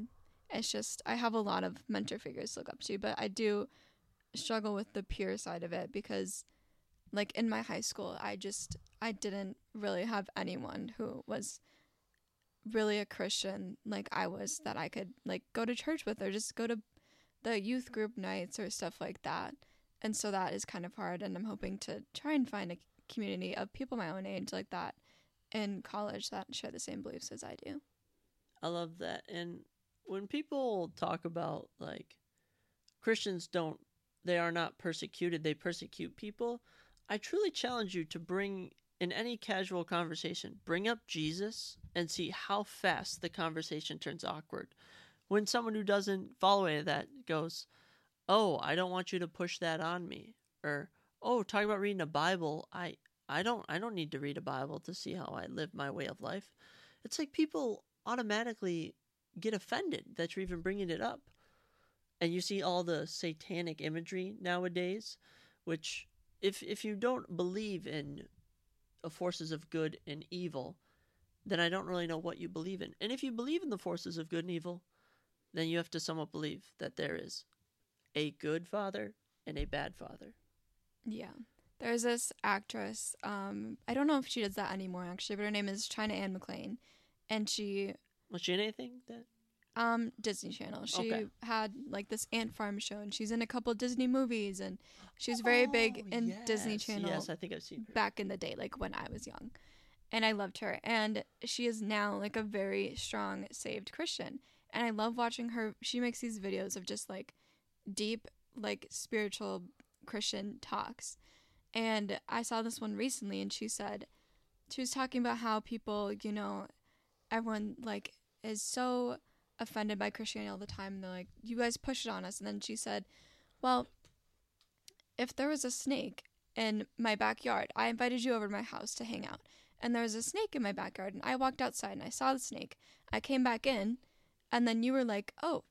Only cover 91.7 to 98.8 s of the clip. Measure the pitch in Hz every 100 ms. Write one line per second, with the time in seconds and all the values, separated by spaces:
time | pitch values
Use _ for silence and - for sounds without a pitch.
91.7 | 226 285 196 202 220 - 226 226 - 202
92.7 | 202 - 208 208 208 214 233 226 254 240
93.7 | 220 247 247 254 262 254 226 202 190 190
94.7 | 185 - - - - - 233 233 240 247
95.7 | 247 226 220 202 233 233 196 240 214 220
96.7 | 214 - 208 175 160 - 160 185 160 -
97.7 | 160 220 226 202 - 196 190 - - 196
98.7 | -